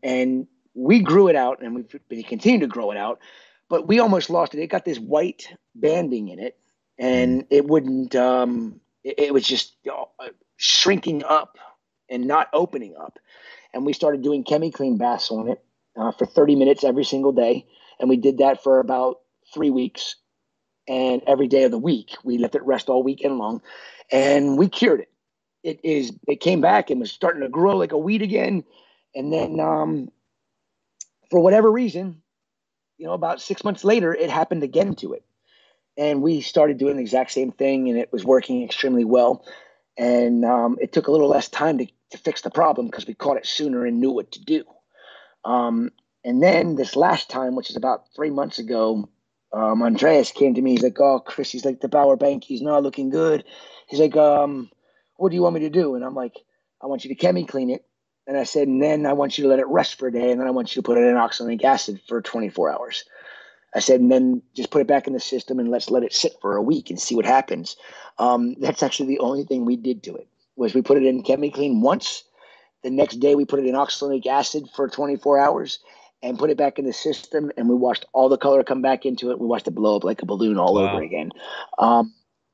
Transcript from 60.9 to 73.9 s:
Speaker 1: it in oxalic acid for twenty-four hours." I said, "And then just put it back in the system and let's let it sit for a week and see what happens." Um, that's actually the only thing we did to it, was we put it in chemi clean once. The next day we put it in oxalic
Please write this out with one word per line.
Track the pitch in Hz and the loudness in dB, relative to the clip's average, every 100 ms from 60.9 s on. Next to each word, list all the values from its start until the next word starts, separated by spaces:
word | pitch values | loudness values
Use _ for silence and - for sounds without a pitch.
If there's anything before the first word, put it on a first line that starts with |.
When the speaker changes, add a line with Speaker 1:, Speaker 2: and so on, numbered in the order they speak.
| 120 | 4
Speaker 1:
it | 120 | 4
in | 123 | 4
oxalic | 117 - 120 117 | 2 -2 -6 0
acid | 131 127 - 98 - | 2 2 -2 -10 -8
for | 120 | -8
twenty-four | - 117 107 90 78 | -6 -6 -6 -2 -2
hours." | - 117 - - - - - - _ _ | -2 -8 -12 -14 -20 -20 -20 -20 _ _
I | 113 | -2
said, | - 127 | 4 6
"And | 123 | 6
then | 127 127 123 - | 6 4 0 -4
just | - 120 | -10 -2
put | 151 | 0
it | 127 | 2
back | 139 139 | 2 0
in | |
the | 131 | -6
system | - 131 - 131 | -6 -8 -4 -4
and | 117 | -2
let's | 120 - | -2 0
let | 127 | -2
it | 120 | 0
sit | - 160 - | -2 -4 -4
for | 101 101 | -4 -2
a | |
week | 113 156 - | 0 0 -2
and | 87 | -10
see | - 117 | -2 0
what | 110 | 2
happens." | 131 131 82 82 - - - - - | 2 2 -6 -8 -16 -20 -20 -16 -2
Um, | 123 123 120 127 | 2 2 0 -2
that's | 147 - | -4 -2
actually | 139 - 135 139 | -2 -2 -2 -2
the | |
only | 127 139 143 | -2 -2 -2
thing | 131 | -2
we | 120 123 | 0 -2
did | 120 117 | -2 -6
to | 90 85 | -10 -16
it, | - _ _ - | -18 _ _ -4
was | 117 | -2
we | 127 | 0
put | - 139 | 2 4
it | 131 | 4
in | 127 | 0
chemi | - 135 143 | -2 -2 -2
clean | 139 143 117 | -4 -2 2
once. | 123 214 - - - _ _ _ _ _ | 2 0 -4 -12 -16 _ _ _ _ _
The | 127 | -4
next | 131 143 117 | 0 0 2
day | 139 143 | 2 2
we | 139 | 2
put | 139 | 0
it | 131 | 0
in | 131 | 0
oxalic | 139 | -2